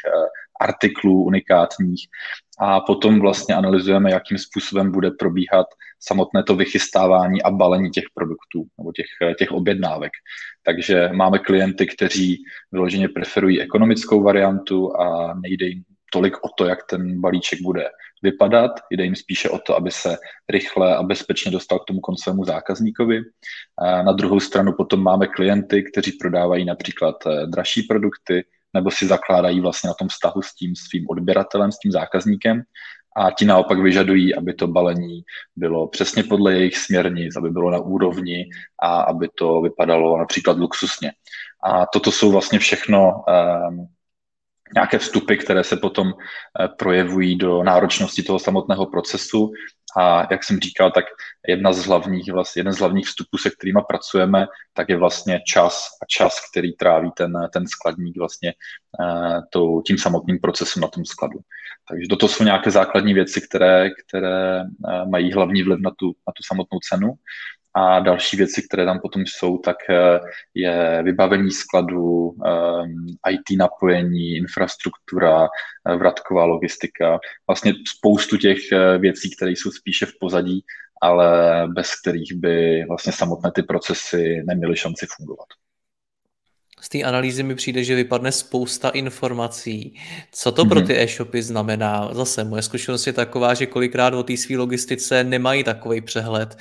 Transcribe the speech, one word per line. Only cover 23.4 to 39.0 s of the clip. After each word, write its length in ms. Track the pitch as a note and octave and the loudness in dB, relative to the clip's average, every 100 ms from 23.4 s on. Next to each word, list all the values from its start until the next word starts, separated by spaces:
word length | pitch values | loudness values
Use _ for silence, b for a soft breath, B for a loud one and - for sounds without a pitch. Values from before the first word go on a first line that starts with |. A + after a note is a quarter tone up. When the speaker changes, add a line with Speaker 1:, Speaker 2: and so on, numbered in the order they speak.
| B B B - | B B B -4
Speaker 1:
A 240 | F2+ F#2 | 0 2
na 100 | F#2 | 2
druhou 280 | G2 G2 G2 | 2 2 2
stranu 320 | - G2+ G2 | 2 2 2
potom 300 | - F#2+ F#2+ | 0 0 2
máme 240 | F#2 F#2+ G2 | 4 4 2
klienty, 560 | - F#2+ G2+ G2+ G2+ | 2 2 2 2 0
kteří 300 | G2 - G2 | 0 -2 -4
prodávají 520 | F#2+ F2+ F2+ F2 F2+ | -4 -2 0 2 0
například, 520 | F2 E2+ - - E2 D#2 - | -2 -6 -10 -2 -2 -2 -4
eh, 200 | D2+ D#2 | -4 -4
dražší 360 | F2 F2+ - | -4 -2 -4
produkty 640 | G#2+ G#2+ G2+ - - F2+ - _ _ | 0 0 0 -4 -2 -2 -2 _ _
nebo 160 | F#2+ F#2+ | -2 -2
si 160 | - F#2+ | 0 2
zakládají 540 | F#2 - F2+ F2+ F2+ | 0 2 2 4 2
vlastně 280 | F2+ - F2+ | -2 -2 -6
na 60 | |
tom 140 | - F#2 | -4 -6
vztahu 340 | - F2 G2 | -2 -4 -2
s 120 | - | -8
tím 220 | - F2+ F2 | -10 -8 -8
svým 280 | - F2+ E2 | -8 -8 -6
odběratelem, 640 | E2 F2+ F#2+ G2 G2+ G2+ | -4 -2 0 0 0 0
s 60 | - | -2
tím 140 | G#2 | -2
zákazníkem. 720 | F2+ - F#2 G#2 G2+ A2+ A2+ B2 B B B _ A2 | -2 -2 -2 0 0 0 -2 -4 B B B _ 0
A 140 | F#2 | 0
ti 140 | - | 2
naopak 340 | G#2 F#2 F#2 F#2 | 4 6 4 4
vyžadují, 560 | F#2+ F#2 F#2 F#2+ F#2 | 4 4 4 4 4
aby 200 | - F2 | 0 -4
to 140 | - E2+ | -4 0
balení 540 | E2+ F2 F2 F2 E2+ - B B - | 2 2 0 -4 -10 -14 B B -6
bylo 320 | E2+ E2 D#2+ | -2 -2 -2
přesně 340 | - F#2+ A2+ | -2 -2 -2
podle 300 | - G2+ G2 | 0 2 4
jejich 220 | F#2 F#2 - | 4 2 0
směrnic, 600 | - F#2 F2 F2 E2 - | 0 0 0 -2 -6 -6
aby 140 | E2 | -4
bylo 200 | E2+ F2 | 0 0
na 80 | F2 | 0
úrovni 680 | F2+ F#2+ F#2 F2 F2+ F2 F2+ B B - | -2 0 0 0 -6 -8 -10 B B -4
a 180 | E2+ E2+ | 0 2